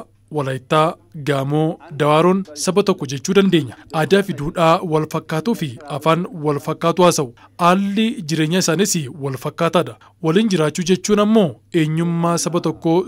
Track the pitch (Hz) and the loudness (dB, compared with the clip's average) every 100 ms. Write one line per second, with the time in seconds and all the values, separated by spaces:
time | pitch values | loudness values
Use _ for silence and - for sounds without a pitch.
0 | - _ _ 151 135 131 127 156 156 - | -4 _ _ -6 -6 -6 0 2 2 -2
1 | _ 160 139 139 135 151 156 - - 147 | _ -10 -4 -2 0 0 0 -4 -12 -2
2 | 147 151 170 190 185 - - 180 196 190 | 2 4 4 2 -4 -6 -2 0 0 -2
3 | 139 139 - 196 196 175 127 - - 165 | -4 -8 0 2 4 2 0 -10 -8 -4
4 | 147 196 196 135 147 180 165 175 196 156 | 2 2 2 -6 -6 0 2 2 2 -2
5 | 156 160 156 160 156 233 151 117 143 143 | -2 -6 -4 -4 -4 -4 -6 -10 -12 -4
6 | 160 165 185 170 147 143 - 151 165 170 | 0 0 0 -6 -4 -4 -4 -4 -2 4
7 | 180 165 131 - - - 175 185 202 202 | 4 4 -4 -10 -20 0 2 2 0 0
8 | 220 240 151 156 156 180 170 160 208 175 | -2 -2 -4 -2 0 0 0 0 0 -2
9 | 131 - 135 131 151 - 165 170 127 110 | -6 -8 -8 -8 -10 -4 0 0 -2 -8
10 | - _ 160 170 226 180 151 151 165 185 | -20 _ 0 2 2 2 0 -2 0 0
11 | - 208 208 220 170 113 _ 170 156 160 | 2 2 4 4 2 -2 _ 0 0 0
12 | 170 170 170 170 165 170 165 160 170 165 | 0 0 0 0 -2 -2 -4 -4 0 0